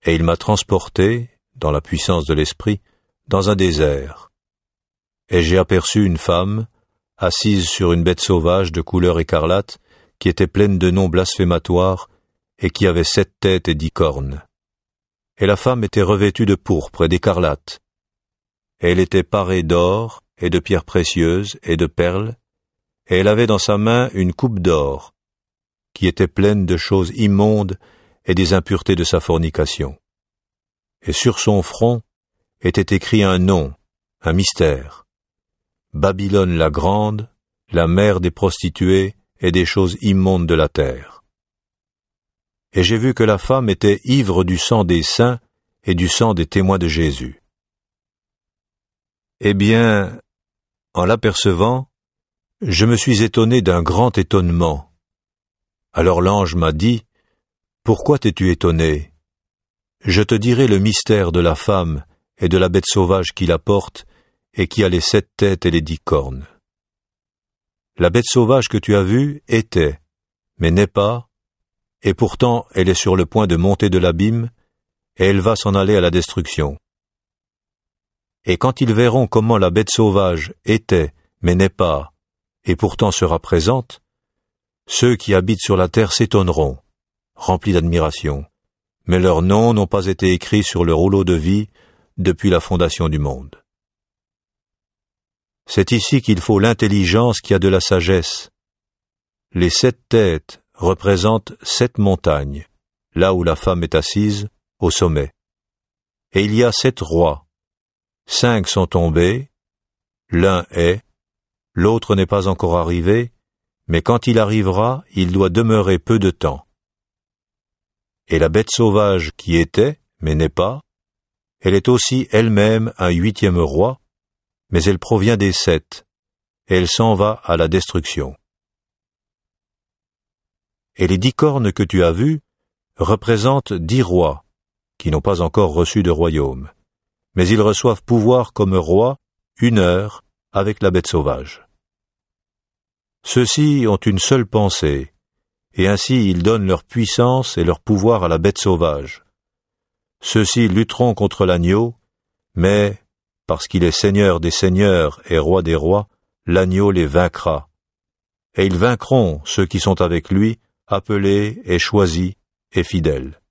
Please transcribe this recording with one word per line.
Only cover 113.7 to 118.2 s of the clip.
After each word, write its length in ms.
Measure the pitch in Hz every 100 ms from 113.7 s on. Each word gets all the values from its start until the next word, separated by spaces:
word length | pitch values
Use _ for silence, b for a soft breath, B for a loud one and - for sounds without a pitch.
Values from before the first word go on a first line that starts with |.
| _ -
mais 140 | 82
quand 240 | - 120 123
il 100 | 113
arrivera, 680 | 104 110 95 92 113 131 -
il 180 | - 90
doit 180 | 92 95
demeurer 480 | 87 113 110 95 95
peu 200 | - 120
de 100 | 98
temps. 360 | - 78 69 _ _ _ _ _ _ _ _ _ _ _ _ _ _ _ _